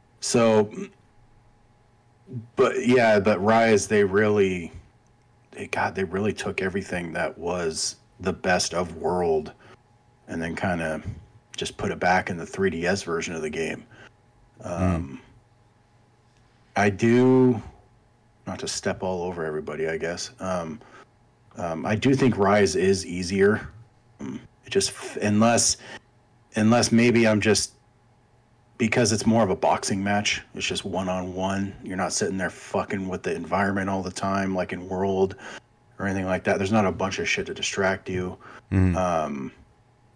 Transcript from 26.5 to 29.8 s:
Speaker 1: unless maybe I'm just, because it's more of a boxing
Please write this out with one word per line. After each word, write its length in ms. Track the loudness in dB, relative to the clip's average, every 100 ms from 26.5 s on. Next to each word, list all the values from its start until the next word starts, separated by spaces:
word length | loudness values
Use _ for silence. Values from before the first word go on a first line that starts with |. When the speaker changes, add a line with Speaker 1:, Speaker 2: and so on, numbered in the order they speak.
| 2
Speaker 1:
unless 360 | 4 4 4
maybe 360 | 4 6 6 4
I'm 140 | 4
just, 320 | 4 2 0 _ _ _ _ _ _ _ _ _ _ -2
because 340 | 0 2 2
it's 140 | 2 2
more 160 | 4
of 60 | 2
a 60 | 2
boxing 480 | 2 0